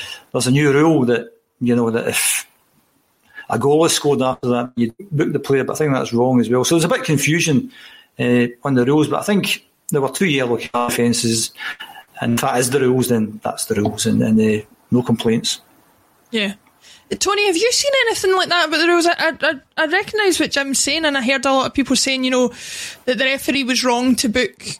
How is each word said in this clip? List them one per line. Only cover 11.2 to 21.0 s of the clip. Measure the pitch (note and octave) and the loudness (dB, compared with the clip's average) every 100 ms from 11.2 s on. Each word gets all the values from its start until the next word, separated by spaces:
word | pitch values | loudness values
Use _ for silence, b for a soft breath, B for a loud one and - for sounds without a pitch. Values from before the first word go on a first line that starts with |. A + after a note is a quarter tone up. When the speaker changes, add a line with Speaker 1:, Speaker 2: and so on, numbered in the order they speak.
| A#2 A2+ - - B B B B B - | 0 -2 -4 -8 B B B B B -6
Speaker 1:
and | A#2+ A#2+ | -2 -2
if | |
that | C#3 B2 | 0 0
is | B2 | 0
the | C3+ | 2
rules, | B2+ B2+ A#2 | 2 2 2
then | A#2 G#2 G#2+ | 0 -2 -6
that's | A2+ - - | -8 -6 -4
the | G2+ | -2
rules, | G#2+ G#2+ A2+ | -2 -2 0
and, | G#2+ | 0
and, | A#2 A2 | 2 4
eh, | A2 G#2 - _ - | 2 0 -4 _ -2
no | B2 | 0
complaints. | B2 A2+ A#2 A2+ - - _ _ _ _ _ _ _ | 0 0 0 0 -2 -8 _ _ _ _ _ _ _
Speaker 2:
Yeah. | A3+ G#3 G3 _ _ B B B - | -4 -4 -6 _ _ B B B -4
Tony, | F#4+ G4+ G#4 | -2 0 0
have | E4 | 2
you | A#4 | 0
seen | A#4 C#5+ C5+ A#4 | 0 0 0 0
anything | F#4+ F#4+ F#4 | 0 0 0
like | D4+ | 2
that | F4 D#4+ | 0 0
about | D#4 | 0
the | E4+ | 2
rules? | F4 E4 | 2 2
I, | - | 0
I, | D#4+ C4+ | -2 -2
I, | D4 C4+ _ - | -4 -4 _ -4
I | D#4 | -2
recognise | F4+ G#4 G#4+ G4 D#4+ | -2 -2 0 2 2
what | D4 | 0
Jim's | C#4+ C#4 C4+ | -2 -2 -2
saying, | C4+ D#4 | -2 0